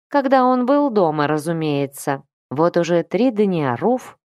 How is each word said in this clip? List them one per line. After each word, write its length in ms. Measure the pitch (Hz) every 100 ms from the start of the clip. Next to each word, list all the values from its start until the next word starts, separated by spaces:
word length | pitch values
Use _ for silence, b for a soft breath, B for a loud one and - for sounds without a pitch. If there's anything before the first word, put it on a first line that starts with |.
| -
Когда 340 | 285 262 262
он 220 | 254 254 247
был 240 | 285 285
дома, 360 | 208 165 151 143
разумеется. 960 | 151 151 165 156 143 139 - - 139 - _ -
Вот 260 | 135 170 175
уже 260 | 165 175
три 280 | 165 185 254
дня 440 | 208 202 175 139 120
Руф 420 | 196 247 - - _